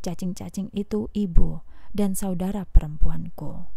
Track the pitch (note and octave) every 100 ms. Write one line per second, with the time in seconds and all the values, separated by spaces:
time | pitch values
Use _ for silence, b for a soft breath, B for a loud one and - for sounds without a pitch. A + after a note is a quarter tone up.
0 | F#3+ E3+ F#3 F#3 F#3 - F#3+ - G3+ G#3+
1 | A3 - G3+ E3 E3+ D#3+ b b b F#3+
2 | G3+ F#3+ G3 F3+ F#3 G#3 F3+ - D#3 D3+
3 | D#3+ D#3+ E3 - C#3+ E3+ -